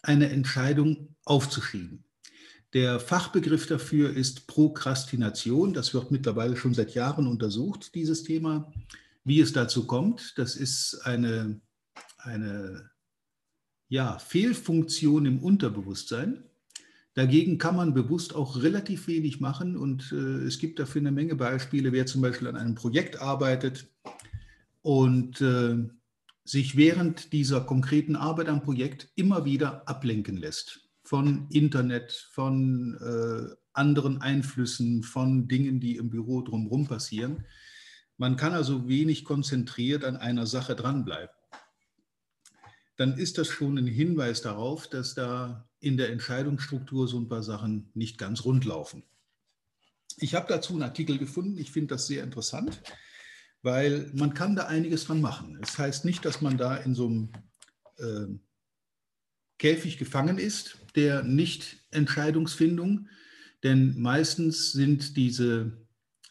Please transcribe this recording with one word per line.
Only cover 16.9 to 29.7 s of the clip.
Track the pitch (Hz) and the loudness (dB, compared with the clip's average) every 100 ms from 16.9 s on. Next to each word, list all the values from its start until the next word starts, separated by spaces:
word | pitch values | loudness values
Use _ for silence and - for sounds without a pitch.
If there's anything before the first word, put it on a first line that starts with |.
| _ _ | _ _
Dagegen | - 127 151 170 165 | 2 6 6 4 0
kann | 165 180 | 2 2
man | 170 | 2
bewusst | 131 117 170 - | 2 2 -2 -2
auch | 156 135 127 | -4 -4 2
relativ | 151 202 196 170 - | 2 0 -4 -6 -2
wenig | 165 151 - | -2 -2 -2
machen | 135 139 180 180 | -4 -2 -4 -2
und, | 139 131 135 | -4 -4 -4
äh, | 143 135 135 | -4 -2 -2
es | 131 131 | -4 -4
gibt | 160 165 | -6 -4
dafür | 135 151 | -4 0
eine | 143 | 0
Menge | 139 165 147 | 0 0 0
Beispiele, | 123 131 131 147 131 | 0 0 0 0 2
wer | 127 127 | 2 2
zum | 131 | 2
Beispiel | 127 123 123 | 2 0 -6
an | 120 | -4
einem | 117 | -2
Projekt | 110 120 139 180 - | -2 0 0 0 -6
arbeitet | 135 135 135 131 135 131 - _ - - - - - _ _ _ | -4 0 2 2 0 -6 -18 _ -20 -20 -16 -16 -16 _ _ _
und, | 151 135 131 127 127 - | 4 6 8 6 2 0
äh, | 135 123 120 117 117 - _ _ _ _ | 2 4 2 2 -2 -8 _ _ _ _
sich | - 139 135 135 | -4 -2 2 8
während | 156 170 170 165 - | 8 8 0 -2 -2
dieser | 151 131 131 | 0 2 2
konkreten | 127 131 131 151 156 147 | 2 2 4 2 2 0
Arbeit | 151 160 160 | 0 -2 0
am | 147 | 0
Projekt | 143 127 139 - - | 0 -2 -2 -6 -10
immer | - 185 185 | 0 2 4
wieder | 143 139 147 | 2 2 0